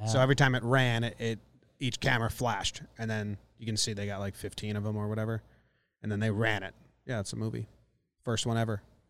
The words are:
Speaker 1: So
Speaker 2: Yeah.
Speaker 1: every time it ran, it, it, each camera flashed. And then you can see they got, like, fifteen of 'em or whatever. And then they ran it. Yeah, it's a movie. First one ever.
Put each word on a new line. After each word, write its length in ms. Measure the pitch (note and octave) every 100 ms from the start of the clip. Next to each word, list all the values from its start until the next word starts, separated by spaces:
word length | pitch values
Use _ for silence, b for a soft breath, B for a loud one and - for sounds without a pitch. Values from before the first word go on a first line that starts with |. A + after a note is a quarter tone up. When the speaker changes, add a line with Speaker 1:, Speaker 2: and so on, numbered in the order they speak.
| G#2+
Speaker 1:
So 100 | B2+
Speaker 2:
Yeah. 60 |
Speaker 1:
every 120 | C3 C3+
time 180 | C#3
it 80 | B2+
ran, 420 | A#2 C3 B2+ A#2
it, 120 | A#2 -
it, 180 | A2+ A2 - _ _ -
each 220 | C3 -
camera 300 | C3+ B2+ A2+
flashed. 500 | - A#2+ G2+ - - - -
And 120 | A2+
then 260 | A2 G#2 G2+ - -
you 80 | A2+
can 100 | G#2
see 160 | -
they 140 | G2+ G2+
got, 140 | G2
like, 140 | G2+
fifteen 420 | - G#2 - G#2+ G#2
of 100 | G#2
'em 100 | G#2+
or 120 | G#2+
whatever. 340 | A2 A2 A2 - _ _ _ _ _
And 80 | G#2+
then 100 | G2+
they 100 | A2
ran 320 | G#2 A2+ G#2
it. 120 | F#2+ - - _ -
Yeah, 140 | A#2
it's 120 | F#2+
a 40 | A2+
movie. 300 | A2 A#2 A2+ - _ _ _ _
First 220 | - A2 A#2+
one 120 | A2+
ever. 240 | A2+ G#2 - _